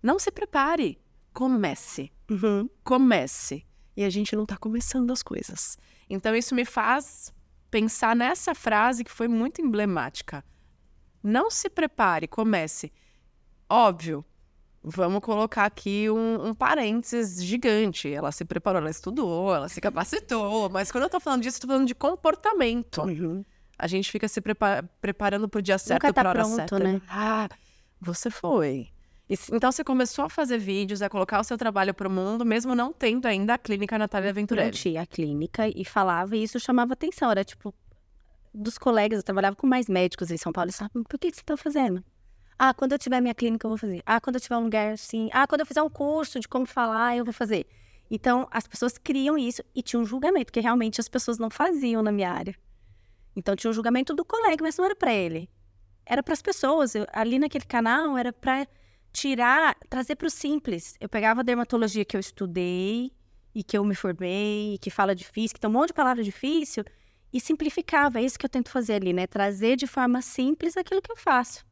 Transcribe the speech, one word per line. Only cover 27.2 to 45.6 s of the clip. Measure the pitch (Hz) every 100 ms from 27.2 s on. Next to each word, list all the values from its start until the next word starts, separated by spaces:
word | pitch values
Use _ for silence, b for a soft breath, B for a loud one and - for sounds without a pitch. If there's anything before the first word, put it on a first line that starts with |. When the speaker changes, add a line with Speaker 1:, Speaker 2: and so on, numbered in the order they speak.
| 214 220 208 - b b b b
Speaker 1:
você | 170 175 240
foi. | - 175 269 151 135 117 - - - _
E | 190
se, | -
então, | 226 254
você | 254
começou | 311 262 247 -
a | 285
fazer | - 285 240
vídeos, | 196 196 196 202
a | 202
colocar | 202 190 208
o |
seu | 214 226
trabalho | 226 202 190
pro | 185 190
mundo, | 190 190 226
mesmo | 233 220 240
não | 247 247
tendo | - 247 233 247
ainda | 196 208
a | 240
clínica | - 202 202 226
Natália | 208 208 196
Venturelli. | 202 208 220 226
Speaker 2:
Eu |
tinha | - 190 160
a | 175
clínica | - 156 147 165 - 220
e | -
falava, | 185 - 190 175 190 220
e |
isso | 214 247
chamava | - 254 240
atenção. | 262 311 - 247
Era, | 202
tipo, | 196 - 208 - - - _ _ _ _ _
dos | 214 208 -
colegas, | - 226 208 220
eu |
trabalhava | - 190 196 202
com | 269
mais | 254 240
médicos | 185 180 - 175
em | 165
São | -
Paulo, | 165 175
eles | -
falavam, | 208 247
"Por | 226 285
que | 349
que | -
você |
tá | - 294
fazendo?" | - 294 254 185 185 _ - - - _
"Ah, | 262
quando | 254 262
eu | 277
tiver | - 254
minha | 247
clínica, | 226 233 226 226
eu |
vou | 220
fazer. | 214 180
Ah, | - 226
quando | - 254
eu |
tiver | - 240
um |
lugar | 233 214 214
assim. | 214 - 226 220
Ah, | 247 277
quando | 294